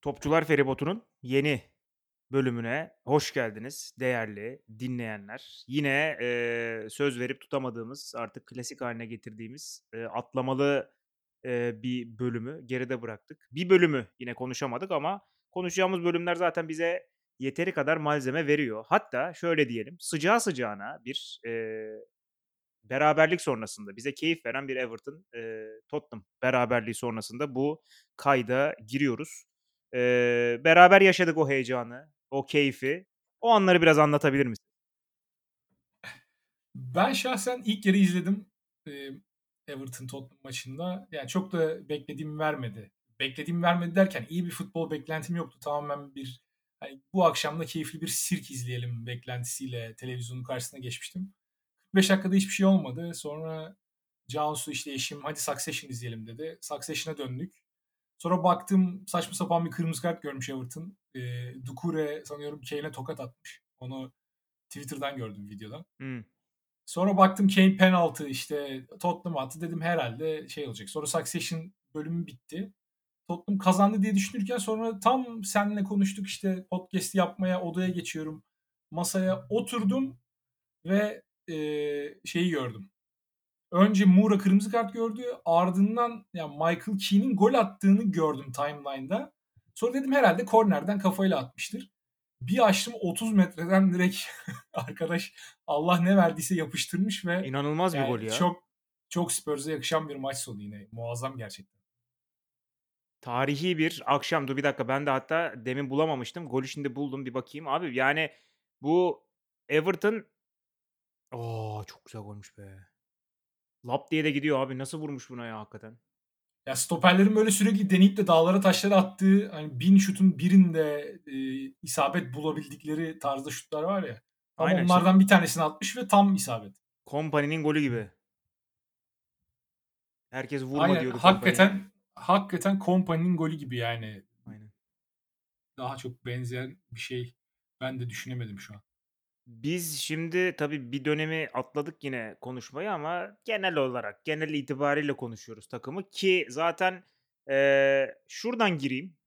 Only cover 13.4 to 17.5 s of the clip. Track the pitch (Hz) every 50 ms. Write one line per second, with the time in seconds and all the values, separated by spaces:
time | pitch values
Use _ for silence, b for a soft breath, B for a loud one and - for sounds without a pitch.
13.4 | _ _ 120 147 185 175 190 180 175 165 147 131 113 - _ _ 127 123 120 -
14.4 | 127 127 127 - 143 131 117 127 143 190 175 147 143 165 196 202 _ _ _ _
15.4 | _ _ _ 185 180 175 170 185 185 185 190 180 170 175 170 170 170 175 175 170
16.4 | 180 170 170 175 165 160 160 156 170 170 175 185 - _ _ _ _ _ _ _
17.4 | 131 135